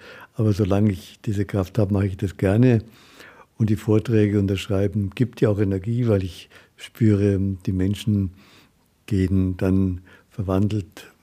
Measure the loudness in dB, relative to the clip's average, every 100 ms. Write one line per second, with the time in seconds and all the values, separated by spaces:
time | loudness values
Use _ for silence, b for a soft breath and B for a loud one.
0 | B B B -2 0 2 2 2 2 -2
1 | -8 -12 -6 -4 -2 -2 -4 -2 0 0
2 | -2 -2 -6 -2 0 4 4 4 0 B
3 | B B B B B -4 -2 -2 0 0
4 | 2 2 2 2 0 -2 -4 -2 -2 -2
5 | -4 -2 -4 0 0 0 0 -2 -4 -2
6 | 0 0 -2 -10 -20 B B B -14 0
7 | 2 4 2 2 -2 -4 -4 -2 -2 -2
8 | -2 0 -2 b b b b b _ _
9 | -4 0 2 2 0 0 0 2 0 -4
10 | B B B -10 -2 0 0 -2 -8 -14
11 | -20 _